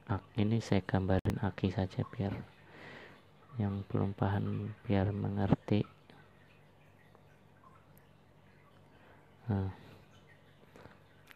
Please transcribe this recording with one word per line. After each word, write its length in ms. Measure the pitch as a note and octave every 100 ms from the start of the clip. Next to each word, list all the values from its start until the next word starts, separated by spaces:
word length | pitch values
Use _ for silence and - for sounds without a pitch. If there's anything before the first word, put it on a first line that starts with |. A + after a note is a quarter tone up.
| -
ak-, 220 | F#2+ - -
ini 240 | G#2 A2+
saya 160 | - G2+
gambarin 580 | - - F#2+ F#2+ - -
aki 260 | G2 - G2
saja 320 | - F#2 - -
biar 240 | - G2 - - - - - - - - - - - - A#2+
yang 280 | G2+ G2+ -
belum 240 | G#2 G2
paham 600 | G2+ G2 G2+ G2+ G#2 G#2 G#2+
biar 280 | - G2 F#2+
mengerti. 720 | G2+ G2+ G2+ G2 - - G#2+ - - - - - - - - - - - - - - - - - - - - - - - - - - - - - - - - - - - - A2+
Nah, 260 | G2 F#2+ - - - - - - - - - - - - - - - -